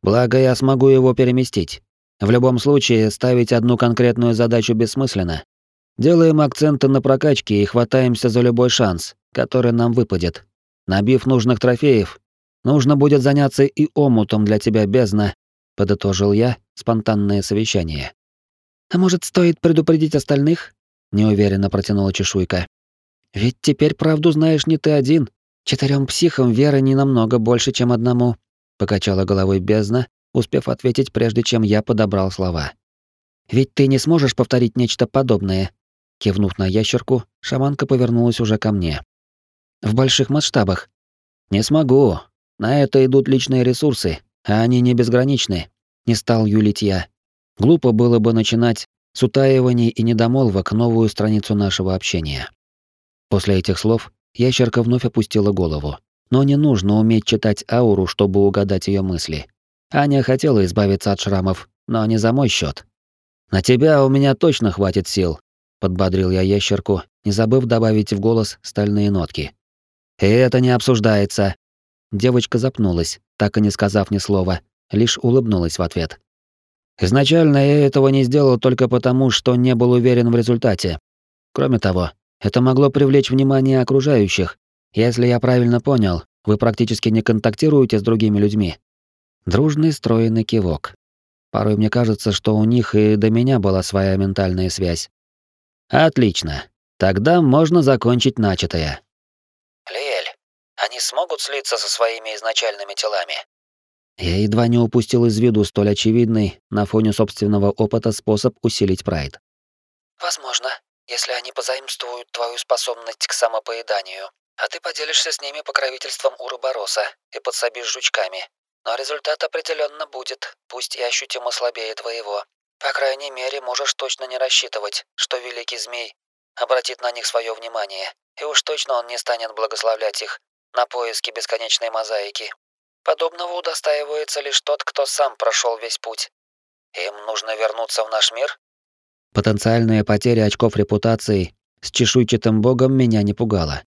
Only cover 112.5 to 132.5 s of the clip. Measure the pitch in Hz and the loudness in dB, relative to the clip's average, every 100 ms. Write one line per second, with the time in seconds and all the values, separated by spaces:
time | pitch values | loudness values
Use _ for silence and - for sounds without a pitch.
112.5 | 120 - 123 - 117 117 - - - 117 | -10 -4 -4 -4 -10 -12 -10 -8 -2 -2
113.5 | 113 - 117 117 104 95 95 95 _ _ | -2 -8 -12 -6 -8 -6 -16 -16 _ _
114.5 | - - - 175 165 226 - 165 156 143 | -10 -10 -8 -14 -12 -4 -4 -4 -8 -12
115.5 | 139 - 135 131 131 135 - 139 - 123 | -14 -6 -4 -4 -8 -14 -6 -6 -6 -14
116.5 | 127 131 123 101 - 104 - _ 127 - | -8 -6 -6 -6 -6 -6 -10 _ -12 -10
117.5 | - 120 120 120 131 - - 92 95 - | -6 -6 -6 -10 -6 -4 -4 -6 -8 -16
118.5 | _ _ _ 113 120 135 147 151 151 156 | _ _ _ -8 -8 -8 -8 -8 -6 -6
119.5 | - 160 156 147 147 156 131 127 131 - | -8 -8 -6 -6 -8 -14 -14 -14 -14 -16
120.5 | _ _ 127 123 - 123 120 139 127 123 | _ _ -14 -12 -8 -6 -6 -8 -10 -8
121.5 | 120 123 117 110 110 117 117 104 101 - | -6 -6 -6 -12 -10 -12 -12 -10 -10 -12
122.5 | _ _ _ 139 139 135 135 143 131 127 | _ _ _ -8 -4 -4 -4 -10 -10 -10
123.5 | 139 127 123 139 - 131 - 131 127 131 | -10 -8 -8 -6 -6 -8 -10 -10 -8 -4
124.5 | - 127 107 104 104 - - - 127 123 | -4 -4 -10 -10 -10 -14 -12 -8 -8 -10
125.5 | 120 117 120 120 120 113 _ _ _ _ | -14 -14 -12 -12 -12 -14 _ _ _ _
126.5 | - 123 127 123 123 123 120 117 117 117 | -10 -2 -2 -4 -8 -8 -6 -6 -6 -6
127.5 | 113 117 117 101 98 95 - _ - 147 | -10 -10 -10 -10 -10 -14 -14 _ -14 -6
128.5 | 143 - 151 - 127 120 120 - 117 113 | -4 -4 -8 -4 -6 -6 -12 -6 -6 -6
129.5 | 110 110 110 110 110 107 101 107 - _ | -8 -8 -4 -4 -4 -6 -8 -12 -14 _
130.5 | _ _ 123 123 127 117 110 120 117 - | _ _ -6 -6 -6 -8 -8 -10 -10 -8
131.5 | 117 113 - 117 113 110 110 104 - 107 | -8 -4 -6 -4 -8 -6 -6 -6 -12 -16